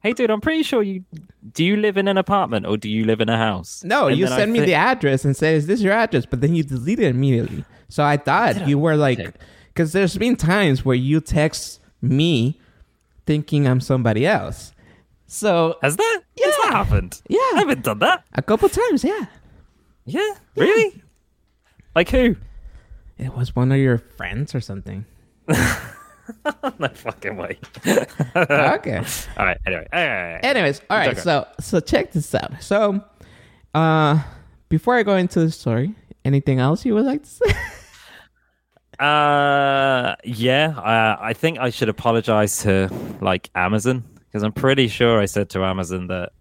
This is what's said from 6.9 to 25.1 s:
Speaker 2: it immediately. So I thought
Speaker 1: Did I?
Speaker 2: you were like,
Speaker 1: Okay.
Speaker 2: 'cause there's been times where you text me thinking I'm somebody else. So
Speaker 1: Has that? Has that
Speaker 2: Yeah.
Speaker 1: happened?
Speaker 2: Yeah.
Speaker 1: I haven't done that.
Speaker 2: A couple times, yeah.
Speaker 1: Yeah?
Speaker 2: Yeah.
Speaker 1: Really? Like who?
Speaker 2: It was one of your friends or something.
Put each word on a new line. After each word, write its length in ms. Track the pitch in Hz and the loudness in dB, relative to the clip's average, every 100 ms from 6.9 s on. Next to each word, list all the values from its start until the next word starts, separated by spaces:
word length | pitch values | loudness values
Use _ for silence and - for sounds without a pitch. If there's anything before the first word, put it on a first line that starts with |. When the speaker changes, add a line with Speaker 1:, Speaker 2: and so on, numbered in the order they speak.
| 233 | 0
Speaker 2:
it 80 | 190 | 0
immediately. 580 | 123 139 117 - 87 - - _ | 2 2 2 0 -8 -12 -20 _
So 160 | - 147 | -2 0
I 100 | 147 | 0
thought 380 | 139 160 240 | 0 0 2
Speaker 1:
Did 100 | 196 | 0
I? 40 | 160 | 0
Speaker 2:
you 120 | 143 | 0
were 160 | 165 151 | 2 2
like, 240 | 143 120 | 2 0
Speaker 1:
Okay. 120 | 87 - - - _ - | -6 -14 -20 -20 _ -4
Speaker 2:
'cause 160 | 160 | 0
there's 240 | 180 190 180 | 2 0 0
been 200 | 233 233 | 0 0
times 480 | 156 196 190 131 139 | 0 2 2 2 0
where 100 | 123 | 0
you 240 | 131 156 | 2 0
text 600 | 156 160 156 - - - _ _ | 0 0 0 -2 -14 -18 _ _
me 560 | 120 135 165 143 120 160 _ _ - _ _ _ - | -2 2 2 2 0 -4 _ _ -20 _ _ _ -2
thinking 420 | 151 147 151 143 | -2 0 0 2
I'm 140 | 127 | 0
somebody 440 | - 131 117 107 147 | 0 0 0 0 0
else. 460 | 208 - - - _ - _ _ _ _ | 0 -4 -12 -16 _ -20 _ _ _ _
So 500 | - 208 170 165 170 | -4 0 2 0 0
Speaker 1:
Has 140 | 139 156 | -2 0
that? 260 | 453 427 _ - | 0 -2 _ -2
Has 120 | 554 605 | 0 2
that 100 | 453 | 2
Speaker 2:
Yeah. 60 | 233 | 0
Speaker 1:
happened? 440 | 202 98 90 - - | 0 0 -2 -14 -2
Speaker 2:
Yeah. 100 | 381 523 349 | 0 2 0
Speaker 1:
I 40 | |
haven't 240 | 381 269 | 0 0
done 160 | 214 104 | -2 0
that. 260 | 247 359 _ - | 0 0 _ -6
Speaker 2:
A 60 | |
couple 260 | - 220 392 | 0 2 2
times, 360 | 381 480 294 | 2 0 2
yeah. 220 | 277 415 247 - - - - _ _ _ - | 0 -2 -6 -12 -20 -20 -20 _ _ _ -8
Speaker 1:
Yeah? 140 | 226 427 403 _ - | -4 -4 -6 _ 0
Speaker 2:
Yeah. 80 | |
Speaker 1:
Really? 380 | - 440 427 - _ _ _ _ _ _ _ _ - 160 | 4 4 2 -2 _ _ _ _ _ _ _ _ -4 0
Like 140 | 175 | 2
who? 260 | 262 247 196 - - - - _ - - - | 4 4 2 -6 -20 -20 -20 _ -20 -20 -10
Speaker 2:
It 160 | 131 123 | -8 -6
was 200 | 123 - | -4 -2
one 160 | 127 | 0
of 60 | 135 | 2
your 200 | 131 117 | 2 0
friends 560 | - - 90 104 147 131 | -2 -12 -8 -8 -6 -8
or 40 | |
something. 440 | - 98 101 98 107 | -8 -12 -10 -12 -12